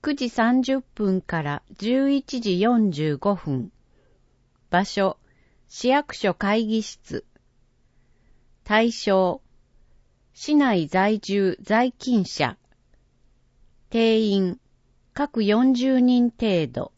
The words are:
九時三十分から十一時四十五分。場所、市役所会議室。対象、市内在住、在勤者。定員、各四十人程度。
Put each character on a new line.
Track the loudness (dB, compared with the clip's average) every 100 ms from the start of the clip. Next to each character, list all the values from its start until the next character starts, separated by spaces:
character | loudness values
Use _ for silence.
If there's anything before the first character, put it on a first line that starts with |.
九 | -4
時 | -4 -4
三 | 0 2 2
十 | 0 -2
分 | -4 -4 -2 -2
か | -2 -4
ら | -4 -8 _ -10
十 | -2 0 0
一 | -2 -4 -6
時 | -2 0
四 | 2 2 0
十 | 0 -4 -2
五 | -2 -2
分。 | -4 -6 -6 _ _ _ _ _ _ _ _ _ _
場 | -2 0
所、 | -2 -2 -2 _ _ _ _ _
市 | -4 0
役 | 0 0 -4
所 | -4
会 | -2 -2 0 0
議 | -2
室。 | -4 -16 -14 -14 _ _ _ _ _ _ _ _ _ _ _ _ _ _
対 | 0 2 2
象、 | -2 0 2 2 -2 _ _ _ _ _ _ _ _ _
市 | -14 0 2
内 | 4 2 0
在 | 0 0 -2
住、 | -2 0 0 -2
在 | -2 0 0
勤 | -4 -2 0 0
者。 | -4 -4 -6 _ _ _ _ _ _ _ _ _ _ _ _ _
定 | 0 2 2
員、 | 2 2 0 -4 _ _ _ _ _
各 | -6 -4 -2
四 | 0 2 2
十 | 2 2 2
人 | 4 4 2
程 | 0 0 0 -2
度。 | -6 -10